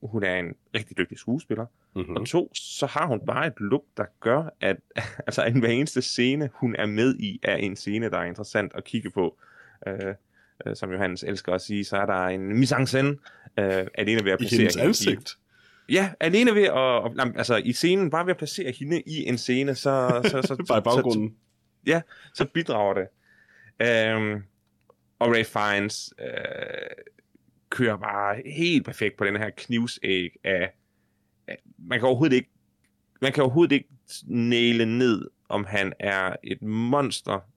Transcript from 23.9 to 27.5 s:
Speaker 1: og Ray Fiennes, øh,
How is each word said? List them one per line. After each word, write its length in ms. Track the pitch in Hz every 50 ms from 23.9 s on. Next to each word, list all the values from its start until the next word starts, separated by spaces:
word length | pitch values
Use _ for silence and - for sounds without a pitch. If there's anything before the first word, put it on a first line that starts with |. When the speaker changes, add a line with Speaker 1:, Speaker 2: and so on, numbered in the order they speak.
| 120 113 110 110 110 110 110 107 104 104 101 - _ _ _ _ _ _ _ _ _ _ _ _ _ _
Speaker 1:
og 80 | 117 120 117
Ray 100 | 113 113
Fiennes, 680 | - - 113 104 104 101 101 101 104 - - - - - -
øh, 80 | - 123 117 - - - - - - - - - - - - - - - _ _ _ _ _ _ _ _